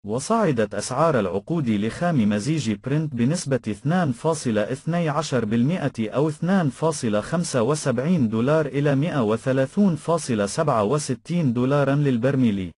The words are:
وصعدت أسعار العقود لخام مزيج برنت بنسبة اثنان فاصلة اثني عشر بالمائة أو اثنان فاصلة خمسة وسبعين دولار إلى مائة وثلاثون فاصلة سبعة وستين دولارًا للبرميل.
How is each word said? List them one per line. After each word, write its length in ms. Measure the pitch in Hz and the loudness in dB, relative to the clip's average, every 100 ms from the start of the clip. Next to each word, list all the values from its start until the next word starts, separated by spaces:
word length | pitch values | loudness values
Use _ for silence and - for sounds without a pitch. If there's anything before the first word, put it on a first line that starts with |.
| 101 | -6
وصعدت 680 | 117 - 226 202 123 104 | -6 -2 0 0 0 -2
أسعار 460 | 101 - 127 165 131 | -4 -6 0 2 2
العقود 480 | 95 95 - 170 120 | 0 -4 -4 -2 0
لخام 600 | 104 110 - 175 151 104 | 0 -2 -2 -2 2 2
مزيج 440 | 104 107 160 110 | 0 -2 -2 -2
برنت 420 | 101 123 147 156 | -4 -2 -2 -2
بنسبة 460 | 120 117 170 139 127 113 | -2 0 0 -2 -4 -4
اثنان 440 | 101 143 180 160 | -4 -2 0 0
فاصلة 600 | 117 160 160 123 107 107 | -2 -2 -2 -2 0 -2
اثني 360 | 131 - 170 160 | -4 -4 -2 -2
عشر 360 | 143 156 131 | -2 -2 -2
بالمائة 680 | 107 117 127 185 139 - 107 | 0 0 2 0 -4 -4 -4
أو 180 | 120 156 | 0 -2
اثنان 420 | 151 165 196 151 | -2 0 2 0
فاصلة 500 | - 160 156 117 104 | 0 -2 0 0 -2
خمسة 420 | 104 165 170 131 | 0 -4 -2 0
وسبعين 680 | 113 151 147 117 147 180 113 | 0 0 0 0 2 2 2
دولار 380 | 110 123 156 147 | 2 2 2 2
إلى 280 | 135 147 | 0 2
مائة 280 | 135 160 147 | 2 0 0
وثلاثون 760 | 107 113 131 131 135 - 202 151 | 2 0 0 0 0 2 2 2
فاصلة 500 | - 165 - 110 101 | 0 -2 0 0 0
سبعة 380 | - 151 117 | 0 0 2
وستين 680 | 104 151 151 127 - 175 147 | 2 0 -2 -6 -4 0 0
دولارًا 420 | 117 127 143 135 | 2 2 2 2
للبرميل. 760 | 143 143 120 127 139 123 98 90 | 2 2 2 2 2 2 2 -6